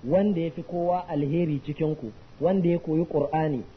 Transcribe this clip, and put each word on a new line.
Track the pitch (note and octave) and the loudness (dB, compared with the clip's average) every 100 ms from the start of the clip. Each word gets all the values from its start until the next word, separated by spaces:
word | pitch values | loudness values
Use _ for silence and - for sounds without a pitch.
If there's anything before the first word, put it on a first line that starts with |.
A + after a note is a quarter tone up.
| A#2+ | 2
Wanda | F3 G#3 F3 | 4 4 2
ya | E3 E3 | -2 -6
fi | |
kowa | - F3 F3 F3+ F3+ | -6 -2 0 0 0
alheri | D3+ C#3+ D#3+ E3+ C#3+ C#3+ | -2 0 2 0 -2 -4
cikin | D3 D#3 D3+ | -2 -2 -2
ku, | A2+ - - - | -8 -14 -20 -2
wanda | D#3 F#3+ E3+ | 2 4 2
ya | E3+ | 0
koyi | D#3+ D#3 | 0 -2
Qur'ani | E3+ D#3 C#3+ D#3 D#3 C3 - | 0 0 0 0 0 -2 -6